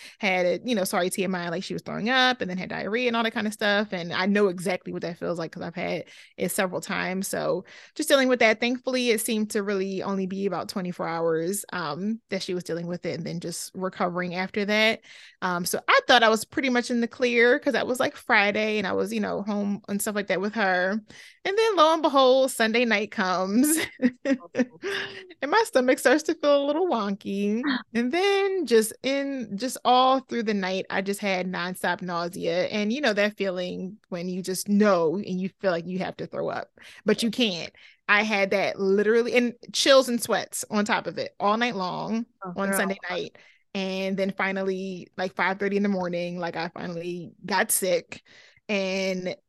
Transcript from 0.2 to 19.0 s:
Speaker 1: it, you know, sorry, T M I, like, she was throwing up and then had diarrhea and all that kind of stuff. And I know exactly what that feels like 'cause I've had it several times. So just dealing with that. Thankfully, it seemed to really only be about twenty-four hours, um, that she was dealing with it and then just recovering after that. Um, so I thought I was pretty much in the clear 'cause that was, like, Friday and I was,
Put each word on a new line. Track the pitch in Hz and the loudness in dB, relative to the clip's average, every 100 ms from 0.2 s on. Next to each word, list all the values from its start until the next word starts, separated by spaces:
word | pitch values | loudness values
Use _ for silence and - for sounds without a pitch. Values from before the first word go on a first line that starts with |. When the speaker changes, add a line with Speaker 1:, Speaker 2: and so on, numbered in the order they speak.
| 202 185 180 | -2 2 2
Speaker 1:
it, | 175 233 | 0 -2
you | 220 | -2
know, | 185 | 0
sorry, | 202 180 | 0 0
T | - 185 | 0 -2
M | 185 | -2
I, | 175 | -4
like, | 170 | -6
she | - | -6
was | 165 | -8
throwing | - 156 208 | -8 -6 -2
up | 262 254 247 | 2 2 0
and | 185 | -4
then | 180 | -6
had | - | -6
diarrhea | 160 190 226 247 | -6 -4 -2 0
and | 226 | 0
all | |
that | 226 | -2
kind | 220 214 | -2 -4
of | |
stuff. | 208 208 202 214 | -2 0 0 0
And | 180 170 | -4 -4
I | 127 190 | -2 2
know | 202 202 | 4 4
exactly | 180 180 185 - | 2 -4 -4 -6
what | 175 | -8
that | 165 170 | -8 -6
feels | 170 175 | -6 -4
like | 160 | -6
'cause | 180 | -8
I've | 175 175 | -10 -6
had | 175 175 - - - - | -4 -6 -8 -16 -20 -6
it | 185 | -4
several | - 185 170 | 0 -2 -4
times. | - 180 175 185 196 | -4 -4 -2 -4 -4
So | 180 156 170 - - - - | -2 -2 -2 -6 -18 -16 -8
just | 302 | 2
dealing | 277 254 | 4 4
with | 247 | 4
that. | 226 220 | 4 4
Thankfully, | 240 247 - 254 247 | 0 -4 -2 0 2
it | 214 | 0
seemed | 233 214 214 | 0 -2 0
to | 220 | -2
really | 202 202 196 190 | -2 -2 -2 -4
only | - 196 185 | -4 -4 -4
be | 196 196 | -4 -4
about | 170 - | -4 -6
twenty-four | 208 180 175 170 | -6 -6 -6 -4
hours, | 165 165 160 165 202 - | -2 0 0 0 -4 -6
um, | 180 156 156 202 226 - | -6 -6 -4 -4 -4 -6
that | 190 | -6
she | - 180 | -4 -6
was | 170 | -4
dealing | 170 170 | -6 -4
with | 175 175 | -6 -6
it | - | -6
and | 151 | -6
then | 170 | -6
just | 170 170 - 185 | -8 -8 -10 -6
recovering | 185 - 180 175 180 175 | -8 -2 -2 -2 -4 -4
after | 185 214 202 | -4 -2 0
that. | 214 220 220 - - - _ | 4 4 2 -6 -20 -20 _
Um, | 185 175 180 | -4 -2 -2
so | - - | -2 4
I | 523 508 | 4 6
thought | 247 | 6
I | 226 | 6
was | 220 - | 4 0
pretty | - 269 | -2 0
much | 240 233 | 0 0
in | 240 | 0
the | 233 | -2
clear | - 247 240 240 285 | 0 0 4 6 4
'cause | 294 | 2
that | 226 - | 0 0
was, | 247 | 0
like, | 208 - | 0 -2
Friday | - 220 202 208 214 214 | 2 4 4 2 0 -2
and | 190 | -2
I | |
was, | 196 | -2